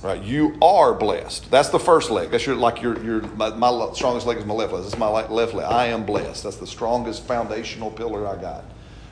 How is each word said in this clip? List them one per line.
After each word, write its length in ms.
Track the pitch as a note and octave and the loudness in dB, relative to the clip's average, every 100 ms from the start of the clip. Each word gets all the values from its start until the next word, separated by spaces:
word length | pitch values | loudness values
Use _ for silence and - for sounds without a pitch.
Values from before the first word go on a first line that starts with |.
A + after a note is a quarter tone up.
Right? 200 | F#2+ F#2 | -4 -4
You 340 | G2 C#3+ D3+ - | -2 2 2 6
are 320 | E3+ G3 C3+ | 6 8 6
blessed. 560 | G2 G#2+ E2+ - - - | 4 0 0 -4 -12 4
That's 180 | D#3+ F#3 | 4 6
the 100 | E3+ | 2
first 320 | F3+ D#3+ - | 6 4 4
leg. 200 | G#2 E2 | -2 0
That's 160 | A2+ C#3 | -2 0
your, 100 | A#2+ | 2
like, 240 | A#2+ A2+ | 2 2
your, 180 | A#2+ A2 | -4 -4
your, 160 | A2 A2 | -2 -4
my, 300 | G#2 G#2 A2 | -4 -4 -4
my 180 | A2 B2 | 2 2
le-, 260 | A#2+ A2 | 2 -2
strongest 320 | - B2+ B2 A#2+ | -2 -2 0 -2
leg 120 | A2+ | -4
is 80 | G#2 | -2
my 80 | |
left 180 | A2 G#2 | -2 -2
leg. 100 | F#2 | -4
This 120 | G2 | -6
is 40 | G#2+ | -2
my 100 | A2 | 0
le-, 200 | A2 A2 | 0 0
left 220 | A2 A2+ | 0 0
leg. 140 | G2+ D2+ | -2 0
I 220 | A#2 A#2+ | 2 2
am 180 | A2+ G#2 | -2 -2
blessed. 380 | G2+ - - | -2 -2 -8
That's 120 | G#2+ - | -10 -10
the 100 | F2+ | -12
strongest 600 | - A2+ B2 A2+ G#2 - | -6 -2 0 -2 -8 -4
foundational 640 | A#2+ A2 A2 A2+ - A2 | -4 -2 -6 -8 -8 -10
pillar 360 | A2 A#2 G#2 G#2 | -8 -6 -6 -6
I 140 | F#2 | -6
got. 240 | F2+ C#2 - - - - - | -10 -12 -14 -20 -20 -20 -20